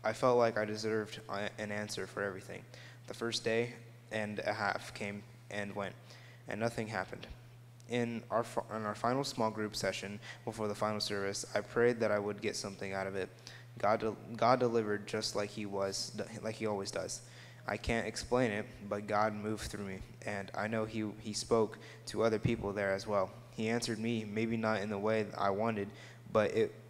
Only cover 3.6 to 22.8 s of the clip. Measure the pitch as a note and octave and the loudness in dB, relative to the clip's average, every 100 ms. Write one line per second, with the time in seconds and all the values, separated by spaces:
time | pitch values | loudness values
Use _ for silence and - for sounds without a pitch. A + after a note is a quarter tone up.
3.6 | A#2+ - - - - A2 G#2+ G#2 - G#2 | 0 -4 -16 -20 -6 -4 -2 -2 -2 0
4.6 | G2+ - - - G2+ G#2 - - - G2+ | 0 0 -4 -6 -6 -6 -10 -18 -10 -6
5.6 | G2+ G2+ G2 - - - - - - G#2+ | -4 -4 -6 -6 -18 -18 -18 -18 -6 -2
6.6 | A#2 A#2 G#2+ G#2+ F#2+ - - - - - | 0 0 -2 -2 -4 -8 -12 -14 -16 -20
7.6 | - - - A#2+ A#2 A#2 - A2 A#2+ - | -20 -20 -4 0 0 -2 0 0 0 -4
8.6 | - A2 G#2+ G#2+ A#2 C3 C#3 - A2 G#2+ | -4 -4 -2 0 2 2 0 2 0 2
9.6 | G#2+ - G2 F#2+ G2 G#2 - - - A2 | -4 0 -2 -2 -6 -8 -10 -10 -8 -2
10.6 | G#2+ G2+ G#2+ G#2+ - G#2 G2 G2+ - G#2 | -2 0 0 0 0 0 0 -2 -2 -2
11.6 | G#2 - A#2+ A#2 A2 G#2 G#2 G#2 G#2+ - | 0 4 6 6 4 4 2 -2 -2 -2
12.6 | G2+ G2 G2 F#2+ F#2+ F#2+ F#2 - - - | -6 -6 -4 -2 -2 -2 -4 -6 -16 -16
13.6 | - - G2+ A2 A2 G2+ - A#2 A#2 B2+ | -16 2 4 6 2 -2 -8 4 6 8
14.6 | B2 A#2 G#2+ G#2 G2+ G#2+ A2 G#2+ G#2 - | 6 4 2 0 0 -2 0 -2 -2 -4
15.6 | G#2 G2 G2 F#2+ - G#2+ G2 A2 A2 A2 | -4 0 0 0 -4 -4 -6 -4 -6 -2
16.6 | A2 G2+ G2 - F2+ - - - - - | 0 0 0 -2 -4 -6 -10 -18 -18 -10
17.6 | - G#2 - A#2 G2 - - B2 B2 G#2 | -4 -2 2 0 0 -4 2 4 4 2
18.6 | G#2 - G#2 G#2 G#2 G#2 A2 G#2 G#2 G#2+ | -4 -10 -4 -4 2 4 4 2 -2 -4
19.6 | - G2+ G2 F#2+ - - - G#2 G2 - | -4 -6 -6 -6 -10 -10 -6 -4 -4 -4
20.6 | G#2 A2 A2 A2 G#2+ - A2+ G#2 - A2+ | 0 0 0 -2 -4 -6 -6 -6 4 4
21.6 | G#2+ - - - - G#2+ A2+ A2 A#2 A2+ | 4 0 -14 -14 -8 2 4 4 2 0
22.6 | G2+ G2+ | 0 0